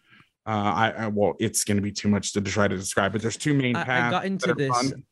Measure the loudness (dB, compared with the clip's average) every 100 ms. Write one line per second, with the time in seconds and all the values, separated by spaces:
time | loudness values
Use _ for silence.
0 | _ -20 _ _ -4 0 0 2 2 0
1 | -2 2 2 2 -2 -2 0 0 0 -2
2 | 2 2 0 -2 0 2 2 0 -4 0
3 | 0 0 -4 -4 0 2 2 0 0 0
4 | 2 0 -2 -2 0 0 0 0 0 -4
5 | -14